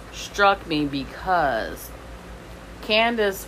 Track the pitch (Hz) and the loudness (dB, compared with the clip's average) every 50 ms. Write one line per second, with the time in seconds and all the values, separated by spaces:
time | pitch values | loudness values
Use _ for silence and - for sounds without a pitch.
0 | - - - - - - - 202 202 196 196 196 - 170 156 151 147 139 139 139 | -14 -14 -12 -12 -12 -8 2 4 6 6 6 4 0 -2 0 2 2 0 0 -4
1 | 131 123 - - - 185 185 170 151 135 120 107 92 80 85 - - - - - | -4 -6 -10 -6 0 2 4 4 4 4 2 2 -2 -2 -6 -8 -12 -14 -14 -14
2 | - - - - - - - - - - - - - - - - - - 214 220 | -14 -14 -14 -14 -14 -14 -14 -14 -14 -16 -16 -16 -16 -16 -14 -12 -2 2 4 4
3 | 226 233 240 226 208 196 190 - - | 4 4 4 2 2 2 2 -2 -8